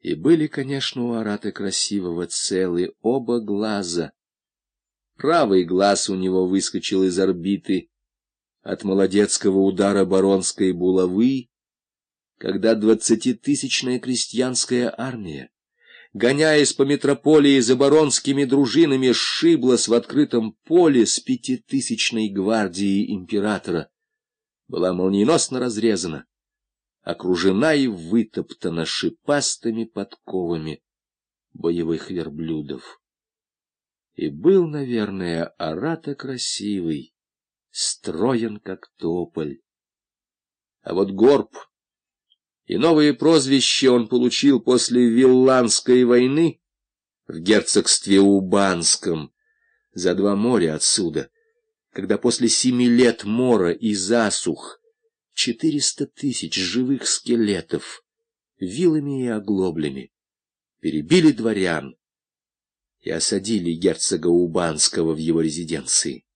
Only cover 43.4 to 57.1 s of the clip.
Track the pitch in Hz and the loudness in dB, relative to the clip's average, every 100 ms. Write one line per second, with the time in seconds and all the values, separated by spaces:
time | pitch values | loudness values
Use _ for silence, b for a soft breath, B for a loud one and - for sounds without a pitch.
43.4 | 131 135 - - 131 123 110 123 123 - | 4 2 2 2 4 4 2 0 0 2
44.4 | 143 131 - 123 - 123 123 113 131 127 | 4 4 4 2 2 2 4 6 6 6
45.4 | 131 131 120 - - 127 123 120 127 143 | 6 4 2 0 2 4 6 4 4 2
46.4 | 165 156 _ _ _ _ _ _ _ 82 | 0 -2 _ _ _ _ _ _ _ -10
47.4 | 85 107 - 104 87 - - 98 98 101 | 2 2 2 0 0 -2 2 4 6 4
48.4 | 95 101 98 90 82 - - 82 71 _ | 2 2 2 0 -2 -2 -2 -6 -6 _
49.4 | _ _ _ _ _ - 90 90 101 101 | _ _ _ _ _ -6 -2 0 0 0
50.4 | 113 120 85 78 - - 90 78 67 _ | 0 0 0 -2 -2 -2 -2 -6 -10 _
51.4 | _ _ _ _ _ - 95 101 123 113 | _ _ _ _ _ -12 -4 -2 0 0
52.4 | 117 - 127 123 123 120 123 110 101 113 | 0 0 0 2 2 4 4 2 -4 -2
53.4 | 127 113 87 87 113 101 92 117 110 - | 0 2 0 -2 -4 -4 -2 0 0 -2
54.4 | - 76 - - _ _ _ _ _ - | -6 -8 -10 -20 _ _ _ _ _ -6
55.4 | - 117 165 147 135 - 139 _ 143 117 | -6 -2 -2 -2 -4 -6 -10 _ -6 -6
56.4 | 80 107 90 107 127 135 - | -8 -6 -6 -4 -4 -4 -4